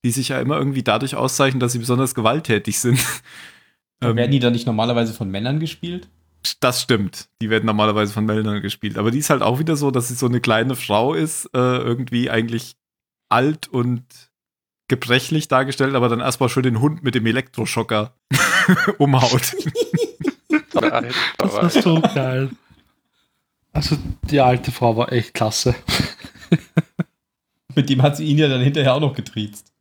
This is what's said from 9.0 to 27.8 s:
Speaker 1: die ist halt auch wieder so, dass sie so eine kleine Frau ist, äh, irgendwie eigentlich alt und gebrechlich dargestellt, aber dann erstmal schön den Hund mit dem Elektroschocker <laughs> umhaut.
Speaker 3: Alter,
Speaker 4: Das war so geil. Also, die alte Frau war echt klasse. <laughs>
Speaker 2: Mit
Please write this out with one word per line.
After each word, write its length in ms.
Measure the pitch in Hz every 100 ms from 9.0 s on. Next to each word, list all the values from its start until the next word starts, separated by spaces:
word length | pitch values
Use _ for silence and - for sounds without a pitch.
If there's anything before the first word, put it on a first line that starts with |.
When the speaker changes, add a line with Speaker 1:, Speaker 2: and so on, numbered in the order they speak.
| 107
Speaker 1:
die 60 | 127
ist 100 | 147
halt 120 | 139
auch 180 | - 127
wieder 160 | 165 151
so, 160 | 143
dass 160 | 127 120
sie 60 | 123
so 120 | 127
eine 120 | 123
kleine 360 | 117 110 120 127
Frau 380 | - 104 127
ist, 320 | 160 156 - -
äh, 40 | 127
irgendwie 720 | 127 127 120 120 123 120 127
eigentlich 460 | 113 113 117 - - _ _ _ _ _
alt 380 | 117 135 156 -
und 360 | 127 120 120 - - _ _ _ _ _ _ -
gebrechlich 600 | 131 120 123 - 156 -
dargestellt, 460 | 131 131 131 135 135
aber 120 | 120
dann 140 | 117
erstmal 260 | 127 - 123
schön 160 | -
den 160 | 127 113
Hund 240 | 143 160
mit 100 | 131 120
dem 100 | 113
Elektroschocker 880 | 120 131 - 107 - 107 107 107 _ _ 131 - -
<laughs> 400 | - 180 - -
umhaut. 560 | 139 131 120 123 - 381 156 466 - - 466 - - - _ 302 - -
Speaker 3:
Alter, 340 | - 123 117 - - -
Speaker 4:
Das 160 | -
war 160 | 104 175
so 300 | 247 185 160
geil. 500 | - 143 131 131 135 - _ _ _ _ _ _ _ _ _ _ _
Also, 240 | 151 - 156 - - -
die 100 | 147
alte 320 | 127 123 -
Frau 240 | - - 110
war 160 | 120
echt 220 | 123 -
klasse. 420 | - 113 - 123 - - - - - - - - 165 - -
<laughs> 960 | - - - _ _ _ _ _ _
Speaker 2:
Mit 140 | -